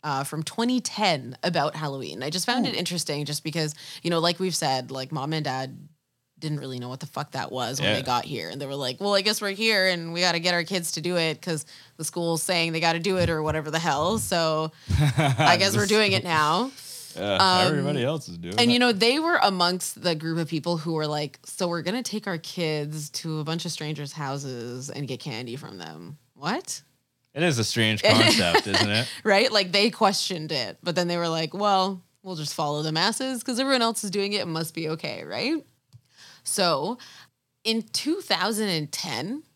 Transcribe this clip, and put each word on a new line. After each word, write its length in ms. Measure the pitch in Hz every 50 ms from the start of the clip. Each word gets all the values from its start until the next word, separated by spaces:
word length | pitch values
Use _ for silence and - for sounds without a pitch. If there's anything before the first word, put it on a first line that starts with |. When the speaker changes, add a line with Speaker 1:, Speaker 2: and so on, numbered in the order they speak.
| -
Speaker 1:
uh, 200 | 151 143 135 139
from 180 | 147 - 151 160
twenty 360 | - - - 226 240 254 254
ten 560 | - - - - 214 196 170 143 123 117 123 -
about 340 | - 180 170 170 143 151 147
Halloween. 460 | 151 151 147 139 135 127 76 71 95
I 80 | 131 147
just 160 | 151 - -
found 220 | - 240 262 - 269
it 80 | 214
Speaker 2:
Ooh. 20 | -
Speaker 1:
interesting 480 | 180 170 170 175 156 - 151 143 151
just 180 | 147 147 147 -
because, 300 | 160 143 165 156 151 151 - - - - - -
you 80 | 170
know, 80 | 175 165
like 200 | 160 170 - 175
we've 140 | 185 185 165
said, 360 | - - 147 135 131 127 127
like, 200 | 135 135 131 131
mom 220 | 156 151 131 143 160
and 100 | 160 151
dad 300 | 147 131 131 131 131 131 - - - _ _ _ _ _ _ _ _ _ _
didn't 220 | 156 156 151 143
really 180 | 139 135 131 123
know 120 | 123 123
what 100 | 127 135
the 80 | - 143
fuck 240 | - - 147 -
that 200 | - 135 104 -
was 280 | 104 127 123 117 131 135
when 120 | 147 190 214
they 60 | 202
Speaker 2:
Yeah. 60 | 139
Speaker 1:
got 200 | 131 123 123 -
here. 240 | - - 117 82 82
And 120 | 87 139
they 60 | 143 135
were 80 | 139
like, 240 | 143 139 123 127 -
"Well, 160 | 190 202 202
I 60 | 196
guess 200 | 190 214 214 -
we're 100 | 214 202
here 360 | 196 190 220 226 220 202 190 190
and 260 | 180 175 165 165 165
we 60 | 170
gotta 200 | 180 185 170 170
get 140 | 165 180 175
our 100 | 175 170
kids 260 | 160 190 185 170 160
to 100 | - -
do 140 | 151 175 180 175
it 240 | 165 160 156 151
'cause 240 | - - 165 151 151 - - - - - _ _
the 60 | 160
school's 400 | 156 - 175 170 170 165 160 -
saying 300 | - 185 170 165 165 160
they 60 | 165
gotta 180 | 165 170 165 170
do 180 | 170 202 190 185
it 120 | 175 165
or 100 | 170 156
whatever 300 | 156 156 151 156 147 156
the 80 | 151 160
hell. 400 | 165 175 143 151 151 175 214 220
So 520 | - - - 170 165 160 160 156 156 160 - - - -
Speaker 2:
<laughs> 100 | - -
Speaker 1:
I 560 | 151 147 123 135 160 139 135 - 160 147 175 175
guess 160 | 196 202 208
we're 100 | - 208
Speaker 2:
This 60 | 190
Speaker 1:
doing 220 | 214 214 214 202
it 120 | 190 190 -
now." 460 | 180 165 156 151 147 160 180 233 269 269 - - - - - - - -
Speaker 2:
Yeah, 200 | - 185 208 196
Speaker 1:
Um, 320 | 190 196 190 185 185 180 180
Speaker 2:
everybody 360 | - 147 139 139 - 143 120
else 240 | 131 160 156 - -
is 120 | - 85
doing 160 | 85 85 92 226
Speaker 1:
and, 140 | 240 240
Speaker 2:
it. 20 | 240
Speaker 1:
you 60 | 247
know, 120 | 247 247
they 280 | 233 190 220 233 254 294
were 160 | 320 - 339 - -
amongst 580 | 208 196 180 175 175 180 185 - - - -
the 140 | - 180 165
group 240 | 160 156 165 165 165
of 80 | 165 151
people 300 | 165 160 123 175 175 165
who 160 | 147 170 165
were 120 | 156 151
like, 320 | 151 151 151 147 147 - - _
"So 220 | - - - 190 175
we're 160 | 170 170 151
gonna 180 | 175 196 247
take 240 | 240 - - 214 208
our 140 | 202 185 160
kids 720 | - - - - 175 156 156 151 147 147 151 156 147 147
to 280 | _ - - 165 156 156
a 40 | 151
bunch 220 | 151 160 170 -
of 60 | 175
strangers' 420 | 156 - 156 151 156 139 147 135 -
houses 760 | 151 147 135 135 143 139 139 127 120 117 120 120 127 127 143
and 180 | - 127 143 123
get 120 | 131 120
candy 360 | - 156 127 110 127 120 113
from 220 | 139 156 - - 95
them." 400 | 85 80 78 78 85 85 143 151 _ _ _
What? 480 | _ 135 156 214 311 370 - - - - _ _ _ _ _ _ _ _ _ _
Speaker 2:
It 80 | 139 165
is 160 | 180 143 117
a 40 | 110
strange 380 | - - 120 113 110 110 107 -
Speaker 1:
<laughs> 0 |
Speaker 2:
concept, 600 | 202 208 - - - - - 98 87 85 - -
isn't 240 | 104 98 - 101 101
it? 180 | 104 110 120 120 - - -
Speaker 1:
Right? 280 | 214 202 196 233 262
Like, 200 | 220 208 196 180
they 200 | 175 202 202 233
questioned 600 | - - 226 196 196 - - - 190 170 156 156
it, 280 | 160 139 120 101 - _
but 140 | - 175 170
then 120 | 175 180 175
they 100 | 175 175
were 100 | 170 170
like, 240 | 160 160 160 156 -
"Well, 480 | 185 202 208 196 190 185 190 196 180 - _ _ _ _
we'll 120 | 190 185
just 200 | 160 151 143 -
follow 260 | - 160 147 147 147
the 100 | 151 156
masses 520 | 156 160 170 202 220 - 262 262 262 240 -
'cause 160 | - 254 226
everyone 240 | 269 269 269 254 233
else 200 | 226 226 - -
is 60 | 202
doing 240 | 175 208 196 202 202
it. 80 | 208
It 60 | - 175
must 260 | 160 160 165 160 -
be 160 | 165 165 156
okay," 340 | 156 160 - 135 113 87 80
right? 400 | 73 90 113 190 247 320 311 - _ _ _ _ _ _ - _ _ _ _ - - - - _
So 540 | - - - 190 175 160 135 147 185 240 240 - - - - - _ _ _ _ _ _ _ _
in 200 | 220 226 226 220
two 380 | - _ - - 262 330 403
thousand 480 | - - - 165 180 202 226 208 220 202
and 220 | 180 160 151 147
ten 520 | - - - 180 135 110 131 185 247 294 311 _ _